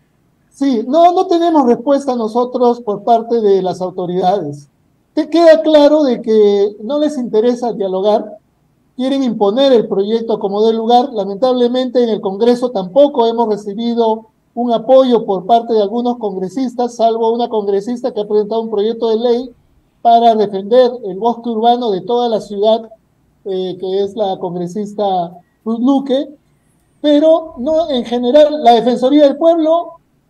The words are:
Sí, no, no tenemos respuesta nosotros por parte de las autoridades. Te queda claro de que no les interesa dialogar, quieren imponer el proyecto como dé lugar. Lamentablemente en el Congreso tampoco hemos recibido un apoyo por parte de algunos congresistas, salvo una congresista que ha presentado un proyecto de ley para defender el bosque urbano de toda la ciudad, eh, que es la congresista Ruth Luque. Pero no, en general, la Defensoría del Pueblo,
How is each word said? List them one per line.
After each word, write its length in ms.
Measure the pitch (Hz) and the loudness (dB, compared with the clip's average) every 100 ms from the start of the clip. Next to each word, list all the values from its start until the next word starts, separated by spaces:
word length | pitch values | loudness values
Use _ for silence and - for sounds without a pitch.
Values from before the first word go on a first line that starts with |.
| _ _ _ _ _ - | _ _ _ _ _ -6
Sí, 280 | 277 233 247 | -2 -2 0
no, 260 | 302 349 | 4 4
no 140 | 359 370 | 4 0
tenemos 400 | 339 339 311 247 | 0 2 2 2
respuesta 480 | 233 240 277 277 | 2 0 0 0
nosotros 680 | 247 214 233 247 247 247 240 | -4 -2 -2 -2 2 2 0
por 220 | 240 202 | -4 -4
parte 380 | 202 233 226 233 | 0 0 2 0
de 200 | 208 196 | 2 2
las 200 | 180 156 | 0 -4
autoridades. 880 | 180 180 180 180 180 202 151 143 - _ _ _ _ | -8 -6 -6 -2 0 -2 -4 -10 -18 _ _ _ _
Te 160 | - 302 | -6 -2
queda 340 | 311 339 311 | 4 6 6
claro 420 | 311 302 285 302 | 6 4 6 4
de 180 | 277 226 | 2 0
que 540 | 233 220 208 202 202 208 | 0 4 4 4 0 -4
no 200 | 214 294 | -6 -2
les 180 | 302 294 | -2 -4
interesa 540 | 233 214 240 240 240 | -2 0 0 0 -4
dialogar, 520 | 180 190 190 208 214 - - _ _ _ _ _ - | -4 -4 -2 0 0 -2 -14 _ _ _ _ _ -6
quieren 280 | 262 277 | -4 -2
imponer 480 | 262 214 202 226 277 | -2 0 0 2 4
el 160 | 247 - | 4 2
proyecto 500 | 190 202 226 226 214 | -2 -2 -2 -2 -4
como 260 | 202 202 | -4 0
dé 80 | 220 | 0
lugar. 360 | 226 226 240 247 | 0 2 2 2
Lamentablemente 920 | 226 196 196 254 247 240 254 254 247 | -4 -6 -2 -2 0 0 -2 -2 0
en 40 | 233 | 0
el 120 | 214 | -2
Congreso 500 | 202 196 233 247 247 | -4 -2 0 0 -2
tampoco 560 | 196 180 269 285 285 233 | -4 -2 2 2 2 0
hemos 220 | 233 226 | 0 -2
recibido 800 | 208 208 202 233 233 220 220 - _ _ | -4 -6 -6 -4 0 0 -2 -8 _ _
un 180 | 233 240 | -6 -2
apoyo 520 | 226 226 262 262 233 | -2 4 4 4 2
por 200 | - 190 | 0 -4
parte 300 | 185 233 226 | 0 0 2
de 80 | 220 | 0
algunos 360 | 196 233 247 240 | 0 -2 -4 -4
congresistas, 760 | 214 185 185 254 254 247 240 | -6 -6 -8 -6 -6 -4 -6
salvo 400 | 240 226 226 226 | -2 0 0 0
una 140 | 240 233 | -2 -2
congresista 640 | 220 202 196 196 240 247 | -4 -2 -2 -4 -6 -6
que 60 | 208 | -6
ha 80 | 208 | -2
presentado 320 | 214 208 226 | -2 -2 -4
un 100 | 226 | -4
proyecto 380 | 208 214 226 233 | -4 -4 -2 -2
de 80 | 220 | 0
ley 340 | 247 240 254 - _ _ _ _ | 0 -2 -4 -14 _ _ _ _
para 340 | 233 233 233 220 | 2 4 4 4
defender 520 | 202 190 196 247 247 247 | 0 -4 0 2 2 0
el 140 | 208 185 | -10 -4
bosque 300 | 233 233 240 | -4 -4 -4
urbano 420 | 220 233 247 240 | 0 0 0 0
de 120 | 185 | -4
toda 260 | 180 240 240 | -2 -2 -2
la 120 | 220 | -4
ciudad, 480 | - 202 214 226 226 - _ _ _ _ | -6 -2 0 0 -2 -20 _ _ _ _
eh, 320 | 202 185 185 170 | -8 -6 -6 -8
que 240 | 190 196 | -6 -4
es 100 | 202 | -4
la 240 | 202 202 190 | -4 -4 -4
congresista 920 | 185 175 175 175 208 208 202 185 170 175 _ _ | -6 -6 -8 -8 -8 -4 -2 -2 -4 -10 _ _
Ruth 160 | 220 226 | -8 -2
Luque. 480 | 247 277 269 262 294 - _ _ _ _ _ _ | 0 0 0 -4 -4 -12 _ _ _ _ _ _
Pero 540 | 294 294 311 320 320 - | 0 2 4 2 0 -8
no, 320 | 254 320 330 | -4 -2 -2
en 140 | 262 | -4
general, 580 | - 240 247 294 302 294 | -4 -4 2 4 4 2
la 120 | 233 | 2
Defensoría 500 | 233 226 233 254 294 | 4 2 0 2 4
del 120 | 285 277 | 4 4
Pueblo, 580 | 330 339 311 330 339 - _ _ | 2 2 2 0 -2 -12 _ _